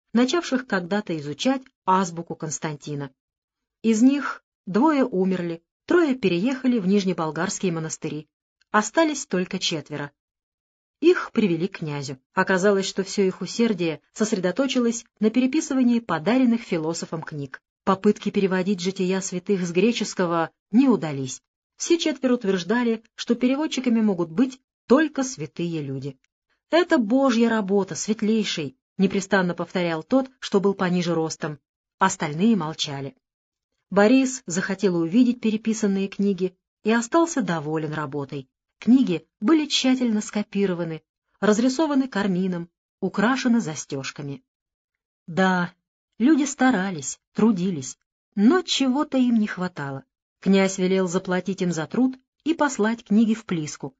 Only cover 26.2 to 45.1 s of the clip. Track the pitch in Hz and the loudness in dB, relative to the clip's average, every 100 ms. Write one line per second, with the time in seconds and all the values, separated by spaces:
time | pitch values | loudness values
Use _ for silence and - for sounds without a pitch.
26.2 | _ _ _ _ - 320 359 311 208 262 | _ _ _ _ 0 0 4 0 2 2
27.2 | 269 226 233 220 190 202 185 151 - 220 | 2 2 2 0 0 0 -2 -6 -6 -2
28.2 | 208 226 196 170 139 _ _ - 190 196 | 0 0 0 -4 -8 _ _ 0 0 0
29.2 | - 196 180 175 170 185 175 160 - 262 | 0 0 0 -4 -6 -4 -2 -4 0 0
30.2 | 262 _ - 196 202 190 180 180 175 165 | 0 _ -2 0 2 0 0 0 0 -2
31.2 | 160 - 160 147 _ _ _ - 190 - | -2 -4 -8 -10 _ _ _ -2 -2 0
32.2 | 156 151 226 202 156 156 156 139 139 _ | -6 0 2 2 -2 -6 -8 -8 -10 _
33.2 | _ _ _ _ _ _ - 196 214 262 | _ _ _ _ _ _ -2 2 6 6
34.2 | 262 - - 170 190 190 196 170 165 226 | 4 -4 -6 -6 -4 0 0 0 2 4
35.2 | 240 - 220 214 220 220 202 196 196 - | 4 2 -2 -2 -4 -2 0 0 -4 -2
36.2 | 202 180 185 _ _ _ 208 233 233 339 | -2 0 -4 _ _ _ -2 0 2 0
37.2 | 330 269 180 165 147 156 151 151 147 147 | 2 -2 -2 -4 -4 -4 -4 -6 -6 -8
38.2 | 139 143 131 _ _ _ 214 269 196 160 | -8 -10 -14 _ _ _ 4 4 4 -2
39.2 | _ - 214 320 294 - 262 254 240 214 | _ -4 2 2 2 0 0 2 0 0
40.2 | - 208 208 196 190 175 165 160 _ _ | -2 -6 -4 -2 0 -2 -6 -8 _ _
41.2 | _ - 196 214 262 262 311 277 269 196 | _ -2 2 4 2 0 0 0 0 -2
42.2 | 202 180 185 175 170 _ _ - 185 - | -2 0 -2 -4 -8 _ _ -8 -4 0
43.2 | 226 262 247 233 156 151 - 139 131 - | 0 2 2 0 0 -10 -8 -8 -8 -10
44.2 | 143 143 _ _ _ _ _ _ _ | -12 -12 _ _ _ _ _ _ _